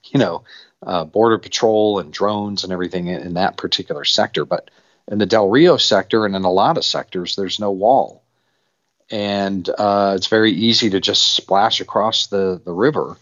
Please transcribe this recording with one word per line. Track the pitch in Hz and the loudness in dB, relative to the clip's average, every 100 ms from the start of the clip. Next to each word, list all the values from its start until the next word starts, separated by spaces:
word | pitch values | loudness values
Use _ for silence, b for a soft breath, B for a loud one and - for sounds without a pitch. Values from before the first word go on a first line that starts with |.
you | - 143 | -2 0
know, | 98 82 B B B B | 0 -2 B B B B
uh, | - 90 78 | -6 -4 -2
border | - 113 110 | 2 4 2
patrol | - - 113 107 107 101 | -2 0 2 4 2 0
and | 76 | -4
drones | - 101 104 104 98 92 | -4 -2 -2 -4 -6 -6
and | |
everything | 90 90 92 87 | -6 -4 -4 -6
in, | 87 | -6
in | 90 87 | -6 -2
that | 92 - | -4 -4
particular | 87 - 92 78 | -6 -6 -6 -6
sector. | 71 - 104 - | -2 0 0 -2
But | 73 87 - b b b - | -4 -6 -6 b b b -8
in | 104 | -2
the | 98 | 2
Del | 110 98 | 2 4
Rio | 123 175 135 | 6 6 4
sector | - 101 - 113 107 | 4 2 2 0 0
and | 95 | 0
in | |
a | 92 | 0
lot | 92 123 160 | 2 2 0
of | |
sectors, | - - - 92 87 - | -2 -4 -6 -8 -6 -6
there's | 95 - | -6 -4
no | 104 | -4
wall. | 95 107 131 82 - _ _ _ _ _ _ _ _ _ | 0 2 2 0 -10 _ _ _ _ _ _ _ _ _
And, | 110 101 101 98 98 87 | -6 -4 -2 -2 -4 -6
uh, | - 104 101 101 95 | -2 2 2 2 0
it's | - | 2
very | 110 110 | 4 4
easy | 87 113 113 113 | 2 2 2 2
to | 95 | 0
just | 90 95 - | 0 0 0
splash | - - 98 110 - | -2 0 2 2 0
across | 92 107 107 - - | -2 -2 0 -2 -2
the, | 101 95 90 - | -2 -2 -4 -6
the | |
river | 87 131 127 64 - | 0 0 0 -6 -10